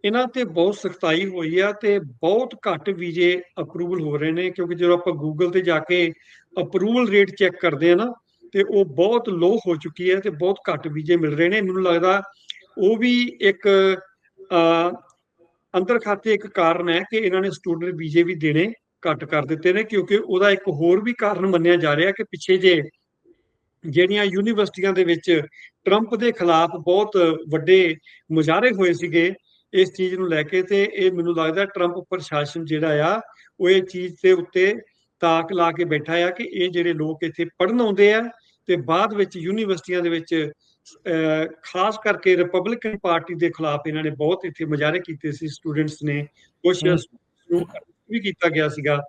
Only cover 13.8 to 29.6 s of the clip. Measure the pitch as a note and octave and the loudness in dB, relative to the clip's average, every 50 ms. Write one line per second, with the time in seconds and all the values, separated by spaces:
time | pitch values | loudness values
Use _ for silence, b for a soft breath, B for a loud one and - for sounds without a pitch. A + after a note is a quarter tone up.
13.8 | F#3+ G3 F#3+ F#3 - _ _ _ _ _ _ _ - _ F#3 E3+ E3 E3 E3 E3 | 4 4 0 -2 -6 _ _ _ _ _ _ _ -10 _ 2 4 4 4 4 2
14.8 | E3+ F3 F3 - _ _ _ _ _ _ _ _ _ _ _ _ _ _ - F#3 | 2 -2 -4 -6 _ _ _ _ _ _ _ _ _ _ _ _ _ _ -4 -4
15.8 | F#3+ F#3 A#3+ A#3 A3 G#3 G#3 G3+ _ A3 G#3+ G3 G3+ G3+ - G3+ E3+ E3 E3+ F3 | 0 0 0 -2 0 -2 -4 -2 _ 0 0 0 -2 -6 -2 0 2 2 2 0
16.8 | F3 F3 E3 F3 F#3+ - A3+ A3 A3 F#3 F3+ F#3+ F#3+ G3 D#3+ - _ F#3 E3 D#3+ | 0 0 0 -2 -2 -2 -4 -2 0 0 0 0 -2 -2 -6 -6 _ -6 -4 -4
17.8 | E3+ F3+ F3 D#3 E3 D#3 D3 E3+ E3+ E3+ F#3 D#3+ D3+ D#3 D3 D#3 F3+ G#3+ A#3 _ | -4 -8 -8 -8 -8 0 2 2 2 2 -2 -4 -2 0 0 0 0 -2 -4 _
18.8 | _ _ _ _ - E3 D3+ - - - E3 D3+ D3 C3 D#3+ D3+ D#3+ F3+ F3+ G#3 | _ _ _ _ -4 -4 -4 -4 -4 -4 -2 -2 -2 -2 -6 0 0 0 2 2
19.8 | A3 G#3+ G#3+ G3 F3 - G3+ G#3+ G#3+ - F#3 F#3 G3 G3+ G3 F#3+ - G3 D#3+ C#3+ | -2 -2 -2 -4 0 2 0 0 0 0 0 2 4 4 2 2 -2 -6 -4 0
20.8 | D#3+ E3+ F3+ G3+ G#3 A#3+ A#3+ - A3 G#3 G#3 F3+ F#3+ G3 F#3 E3+ E3 F3 F3 F3 | 2 4 4 4 2 -2 -4 -2 -2 -2 -2 0 0 0 2 2 4 4 4 4
21.8 | D#3+ D3+ C#3+ D3 E3+ G3 G3 - G#3+ _ - D#3 - - F#3 F#3 F3+ F#3 F3 D#3+ | 4 0 2 2 2 0 0 -4 -8 _ -10 -12 0 2 2 4 6 4 4 4
22.8 | D3 D3 _ _ _ _ _ _ _ _ _ _ _ _ _ _ _ _ _ _ | 0 -4 _ _ _ _ _ _ _ _ _ _ _ _ _ _ _ _ _ _
23.8 | - E3 C#3 D#3+ F3+ F#3 G3+ G#3 G#3 G3 F3+ G3 G3+ A3+ A3+ G#3 G#3 F#3 - F#3+ | -12 -2 2 2 2 2 2 0 0 0 0 -2 -2 -2 0 0 -2 -2 -2 -4
24.8 | F#3 G3 F#3+ F3+ F#3 E3+ E3+ D#3 - - E3+ D#3 D3 - B B B B B _ | -2 0 2 2 2 2 0 -2 2 0 0 0 0 -4 B B B B B _
25.8 | _ F#3+ F#3+ G#3+ A3+ G#3 A#3+ G#3 A#3 A#3+ A#3 - F3+ F3 E3 D#3+ E3 E3+ F3+ F3+ | _ 0 0 0 0 -2 -4 -2 -2 -2 -2 0 0 2 4 4 2 0 -2 -6
26.8 | C#3+ F3+ F3+ G3 G#3+ G#3 - F#3+ F3 E3 D#3+ D#3 - D#3 D3+ D3 C#3+ D#3+ F#3 F#3+ | -2 0 2 2 0 0 2 2 2 2 0 -2 -6 -4 -4 -4 4 4 6 6
27.8 | F#3 E3 D#3+ - b b b b b _ D#3+ D#3+ D3+ D3+ E3 F#3+ A#3 B3+ A3 F#3+ | 6 2 -2 -6 b b b b b _ 0 0 2 2 2 2 2 0 2 2
28.8 | F#3+ F3+ E3+ - E3+ E3+ D3+ E3+ E3 F3+ G3 - _ _ _ _ | 0 0 0 -2 -4 -2 0 2 2 2 -2 -6 _ _ _ _